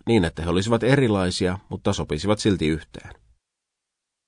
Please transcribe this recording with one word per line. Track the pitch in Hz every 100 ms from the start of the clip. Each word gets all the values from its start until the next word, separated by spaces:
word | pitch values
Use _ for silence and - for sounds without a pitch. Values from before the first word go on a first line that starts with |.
| -
niin, | 113 82
että | -
he | 85
olisivat | 87 101 113
erilaisia, | 117 143 123 101 90 - 113 101 -
mutta | - 107
sopisivat | 98 76 76 98 107
silti | 110 92 78
yhteen. | 78 - - - - _ _ _ _ _ _ _ _ _ _